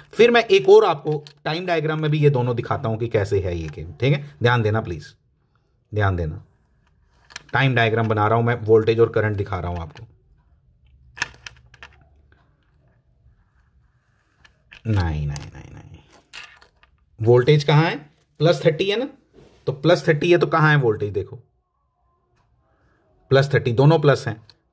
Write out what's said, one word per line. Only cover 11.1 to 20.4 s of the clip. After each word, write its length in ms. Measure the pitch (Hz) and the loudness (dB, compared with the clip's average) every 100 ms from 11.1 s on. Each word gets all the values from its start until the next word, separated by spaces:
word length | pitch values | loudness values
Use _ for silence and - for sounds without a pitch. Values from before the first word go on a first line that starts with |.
| - - - - - _ _ - _ _ _ _ _ _ _ _ _ _ _ _ _ _ _ _ _ _ _ _ _ _ _ _ _ _ _ _ - 113 | -12 -12 -14 -20 -20 _ _ -20 _ _ _ _ _ _ _ _ _ _ _ _ _ _ _ _ _ _ _ _ _ _ _ _ _ _ _ _ -12 -4
नहीं, 400 | 104 87 76 73 | -2 -2 -4 -6
नहीं, 200 | 71 71 | -8 -14
नहीं, 280 | - - | -20 -20
नहीं, 240 | - - - _ _ _ - - _ _ _ _ _ _ - | -20 -20 -20 _ _ _ -20 -20 _ _ _ _ _ _ -4
वोल्टेज 440 | 110 123 123 151 | 2 4 4 2
कहाँ 260 | 147 147 165 | 4 2 2
है? 60 | 233 - _ _ - | -2 -10 _ _ -2
प्लस 240 | 151 165 | 0 2
थर्टी 260 | 170 156 190 | 0 0 0
है 80 | 208 | -2
ना, 100 | 277 - _ _ - _ - | -6 -10 _ _ -20 _ -10
तो 60 | |
प्लस 340 | 143 160 175 175 | -4 0 2 2
थर्टी 220 | 156 175 | 0 2
है 60 | |
तो 80 | 175 | 2